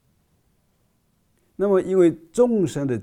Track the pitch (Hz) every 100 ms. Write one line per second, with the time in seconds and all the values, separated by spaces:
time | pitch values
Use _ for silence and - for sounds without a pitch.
0 | _ _ _ _ _ _ _ _ _ _
1 | _ _ _ _ _ - 196 190 180 190
2 | 175 156 - - 247 226 170 147 139 117